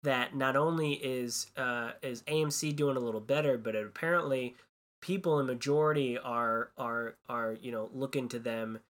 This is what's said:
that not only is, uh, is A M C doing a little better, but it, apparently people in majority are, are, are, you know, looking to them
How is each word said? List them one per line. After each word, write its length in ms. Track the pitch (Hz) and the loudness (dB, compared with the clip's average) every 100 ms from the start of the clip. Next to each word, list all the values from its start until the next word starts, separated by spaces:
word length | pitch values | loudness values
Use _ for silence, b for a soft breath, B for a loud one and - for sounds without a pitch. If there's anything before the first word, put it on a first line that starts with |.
that 320 | 143 127 123 139 | 2 0 0 0
not 200 | 131 131 | 2 4
only 380 | 160 165 151 | 4 2 0
is, 540 | 143 131 127 123 - - - | 0 -2 -2 -2 -4 -6 -4
uh, 360 | 127 120 117 - | -2 -2 -4 -6
is 200 | 135 120 - | -8 -6 -2
A 140 | 156 | 0
M 100 | 151 | 2
C 200 | 147 156 | 0 -2
doing 240 | 143 143 131 | 2 2 2
a 60 | |
little 180 | 120 110 | 0 -4
better, 380 | 107 143 147 123 | 0 2 4 2
but 180 | 110 107 | 0 -2
it, 100 | 107 | -4
apparently 720 | - 165 175 143 135 123 B B _ _ _ | -4 2 2 2 0 -2 B B _ _ _
people 380 | - 190 180 151 | -4 -2 2 2
in 80 | 131 | 2
majority 680 | 123 143 147 151 151 131 120 | -2 2 4 4 4 2 -2
are, 520 | 127 117 117 113 117 - | -2 0 2 0 -2 -4
are, 380 | 120 117 117 - - | -4 -2 -4 -10 -6
are, 300 | 120 113 110 | -2 -2 -4
you 120 | 123 | -6
know, 180 | 117 110 | -4 -6
looking 380 | 131 131 139 123 | -4 -2 -2 -2
to 100 | 123 | -4
them 400 | 117 113 113 113 _ | -4 -4 -4 -8 _